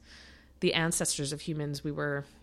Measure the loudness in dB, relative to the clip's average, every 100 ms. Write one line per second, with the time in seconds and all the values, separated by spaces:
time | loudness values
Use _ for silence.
0 | -18 -20 -20 -20 -20 0 2 4 4 2
1 | 2 0 -2 -2 -4 -2 -2 -2 -4 -2
2 | 0 -2 -4 -14